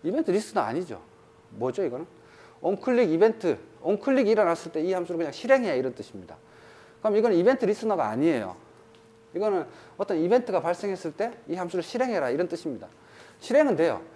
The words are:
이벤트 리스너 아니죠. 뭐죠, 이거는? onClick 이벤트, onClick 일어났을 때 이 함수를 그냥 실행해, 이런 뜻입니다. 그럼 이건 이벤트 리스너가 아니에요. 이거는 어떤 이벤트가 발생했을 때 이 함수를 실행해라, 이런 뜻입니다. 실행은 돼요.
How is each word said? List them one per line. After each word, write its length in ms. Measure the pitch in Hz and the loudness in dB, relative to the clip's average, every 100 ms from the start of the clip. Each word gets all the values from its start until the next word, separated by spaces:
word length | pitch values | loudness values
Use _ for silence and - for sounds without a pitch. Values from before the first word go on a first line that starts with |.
이벤트 300 | 302 269 320 | -2 -2 0
리스너 300 | 190 - - | 0 0 -2
아니죠. 400 | 110 139 180 95 - - - - - | -2 -4 -6 -12 -16 -20 -20 -20 -20
뭐죠, 340 | 104 123 - | -4 -4 -2
이거는? 240 | 170 123 180 - - - - - | -4 -4 -12 -18 -20 -20 -20 -6
onClick 520 | - 202 - 247 202 | -4 -2 0 2 2
이벤트, 440 | 160 220 220 175 120 - - | 4 4 4 -2 -2 -6 -8
onClick 500 | 165 208 277 262 214 | -4 -2 2 2 4
일어났을 400 | 220 185 165 160 | 4 4 0 -4
때 100 | 156 | -4
이 120 | 165 | -2
함수를 240 | 185 175 165 | -2 -2 -4
그냥 140 | 160 | -4
실행해, 460 | - 240 269 220 131 | -6 2 2 4 -2
이런 160 | 131 | -2
뜻입니다. 440 | 123 101 98 90 82 - - - - - - | -6 -14 -16 -18 -20 -20 -20 -20 -20 -20 -4
그럼 160 | 220 208 | 2 4
이건 180 | 226 | 4
이벤트 320 | 170 190 262 202 | 4 4 4 0
리스너가 420 | 208 220 190 113 | 0 -2 0 0
아니에요. 480 | 113 160 135 95 90 - - - - - - - 175 | 2 2 2 -4 -12 -20 -20 -20 -20 -20 -20 -12 -4
이거는 300 | 214 185 147 - - - | -2 -2 -4 -14 -20 -8
어떤 200 | 196 165 | -4 0
이벤트가 440 | 175 247 247 185 | 4 4 2 -2
발생했을 520 | 160 - 202 185 165 | 0 -2 -4 -4 -8
때 180 | 151 226 233 - | -4 -6 -6 -8
이 80 | 175 | -6
함수를 280 | 175 180 | -4 -4
실행해라, 480 | 165 240 254 202 131 | -4 -2 -2 0 0
이런 160 | 139 180 | 0 -2
뜻입니다. 400 | 165 160 113 92 - - - - - | -4 -6 -8 -12 -20 -20 -20 -20 -18
실행은 360 | - 269 294 156 | 2 4 4 4
돼요. 260 | 165 101 - | 2 0 -8